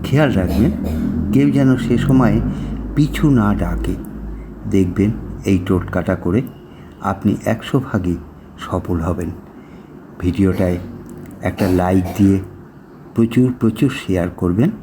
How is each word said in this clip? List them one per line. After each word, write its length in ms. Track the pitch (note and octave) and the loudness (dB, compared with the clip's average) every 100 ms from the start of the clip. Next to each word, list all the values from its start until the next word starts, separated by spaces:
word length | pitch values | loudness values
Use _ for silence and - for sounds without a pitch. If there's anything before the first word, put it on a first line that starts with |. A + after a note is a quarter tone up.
খেয়াল 260 | - C3 D3 | 0 2 4
রাখবেন, 380 | F#2+ F2+ - A2+ - - D2+ - D#2+ E2 | 2 0 2 2 2 -4 -2 -2 -2 2
কেউ 160 | G#2+ C#3+ | 4 4
যেন 260 | C3+ C3+ C3 | 4 4 2
সে 200 | - A#2+ | 2 0
সময়ে 440 | - C3 A#2+ G#2 - - - - - - | 4 4 4 2 0 -4 -6 -8 -6 0
পিছু 340 | D3 - D#3 | 0 2 2
না 180 | C3 G#2 G2+ | 4 4 2
ডাকে। 400 | F#2+ F2 - F#2 - - - - - - - | 0 -2 -4 -4 -8 -12 -12 -12 -14 -12 -2
দেখবেন, 420 | G2+ F#2+ F2+ G2+ G#2+ - - - | 0 2 2 0 0 -8 -8 0
এই 140 | F#2+ F#2 | 0 2
টোটকাটা 500 | F#2+ F2+ F#2 E2+ F#2 | 0 0 -4 -2 -2
করে 260 | F2+ G2 - - - - - - | 0 0 -2 -12 -20 -20 -20 -8
আপনি 300 | G2 G2 G#2 - - | -6 -2 0 0 -2
একশো 320 | A2+ - C#3 | -2 0 -2
ভাগই 380 | C3 G#2+ F2+ E2 - - - - | 0 -2 -2 -4 -6 -20 -20 -16
সফল 420 | - F#2 F#2 F2 | -6 -6 -2 -2
হবেন। 320 | E2 F2 E2+ F#2 - - - - - - - - | -2 -2 -6 -10 -16 -20 -20 -20 -20 -20 -20 -6
ভিডিওটায় 580 | F2 F2 F#2+ F#2 F#2 F2+ - - - - - - | -4 2 2 2 0 -2 -6 -16 -16 -16 -16 -6
একটা 240 | - F#2 G2+ | -6 -2 2
লাইক 340 | F2+ F2+ F#2+ F2+ F2+ | 2 4 2 0 2
দিয়ে 200 | G2 G2 F#2+ - - - - - - | 4 4 0 -14 -20 -20 -20 -20 -10
প্রচুর 400 | - A2+ B2 B2+ B2 | 0 2 4 2 2
প্রচুর 300 | A2+ A2 C#3 | -2 2 0
শেয়ার 400 | - - F#2 F2 | 0 -2 0 -2
করবেন। 400 | F2+ F#2 F#2 D3+ - | -2 0 2 0 0